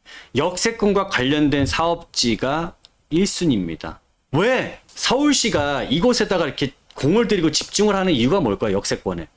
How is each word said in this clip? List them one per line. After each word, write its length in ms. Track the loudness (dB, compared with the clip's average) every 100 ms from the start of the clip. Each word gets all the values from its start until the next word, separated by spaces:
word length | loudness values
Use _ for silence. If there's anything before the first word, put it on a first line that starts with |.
| -20 -20 -6 -2
역세권과 760 | -2 0 -4 0 2 2 0
관련된 580 | 0 0 2 2 2 0
사업지가 1080 | 0 0 -2 -4 -2 0 0 0 -2 -4 -10 _ _ -4
일 160 | 0 0
순위입니다. 720 | 0 0 0 -2 -8 -12 -14 _ _ -4
왜 460 | 0 2 0 -2 -10 _
서울시가 960 | -8 -2 2 2 2 0 0 0 -2
이곳에다가 640 | -2 2 2 2 0 0 -2
이렇게 260 | -2 -6 -6 _ -4
공을 320 | 0 2 2
들이고 240 | 2 0
집중을 440 | -2 -4 0 0 2
하는 180 | 2
이유가 260 | 2 2 2
뭘까요? 380 | 0 0 0 -2
역세권에. 500 | -2 -6 -4 -6 -10